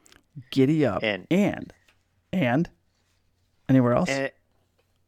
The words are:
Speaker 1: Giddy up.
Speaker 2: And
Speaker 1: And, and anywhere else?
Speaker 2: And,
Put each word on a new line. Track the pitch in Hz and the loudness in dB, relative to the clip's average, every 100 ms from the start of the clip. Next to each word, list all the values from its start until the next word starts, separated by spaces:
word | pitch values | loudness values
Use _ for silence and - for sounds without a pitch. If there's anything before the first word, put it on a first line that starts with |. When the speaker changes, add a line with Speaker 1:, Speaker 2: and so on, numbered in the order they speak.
| _ - _ 139 - | _ -20 _ -20 -6
Speaker 1:
Giddy | 135 131 160 | 0 2 2
up. | 127 90 | 0 -2
Speaker 2:
And | 110 95 - | -4 -4 -2
Speaker 1:
And, | 185 202 - - - _ _ _ _ _ | 0 0 -4 -12 -20 _ _ _ _ _
and | 185 156 156 175 _ _ _ _ _ _ _ _ _ - | -2 0 0 -2 _ _ _ _ _ _ _ _ _ 2
anywhere | 131 123 | 2 4
else? | 123 175 | 2 0
Speaker 2:
And, | 139 139 - _ _ _ _ _ _ | -2 -4 -10 _ _ _ _ _ _